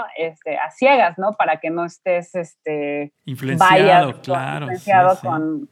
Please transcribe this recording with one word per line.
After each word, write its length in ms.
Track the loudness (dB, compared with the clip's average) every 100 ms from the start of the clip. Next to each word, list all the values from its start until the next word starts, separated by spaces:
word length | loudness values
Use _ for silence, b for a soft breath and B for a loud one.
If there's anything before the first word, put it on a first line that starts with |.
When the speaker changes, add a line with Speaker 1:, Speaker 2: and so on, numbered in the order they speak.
| -6 -6
Speaker 1:
este, 400 | -8 -8 -8 -8
a 140 | -8
ciegas, 480 | 0 2 4 2 0
¿no? 140 | -4
Para 260 | -2 -2 -2
que 100 | -4
no 140 | -6
estés, 480 | -6 -8 -4 -2 -4 -10
este, 760 | -10 _ -8 -6 -6 -6 -8 _
Speaker 2:
Influenciado, 520 | -14 -8 -4 2 4 6 6 6 4
Speaker 1:
biased 60 |
con, 80 | -4
Speaker 2:
claro, 440 | -6 -4 -4 -8 -8
sí, 60 |
Speaker 1:
influenciado 400 | -8 0 4 4 0
Speaker 2:
sí. 100 | -4
Speaker 1:
con, 420 | -4 -4 -8 -12